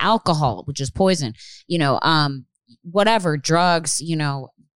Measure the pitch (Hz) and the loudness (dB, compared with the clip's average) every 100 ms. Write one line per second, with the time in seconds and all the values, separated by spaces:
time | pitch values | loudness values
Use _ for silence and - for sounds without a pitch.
0 | 190 226 - 156 143 92 - 143 135 - | 0 0 0 0 0 -2 -8 -8 -6 0
1 | 190 175 127 110 - - - 160 143 127 | 2 2 -2 -8 -18 -20 -4 0 0 2
2 | - 156 147 135 - _ _ - 175 185 | 2 2 0 -4 -12 _ _ -20 -4 0
3 | 208 226 180 151 143 165 180 170 156 - | 2 2 0 -2 0 2 4 2 0 -6
4 | 165 160 147 139 131 _ _ | -4 -2 -2 -4 -10 _ _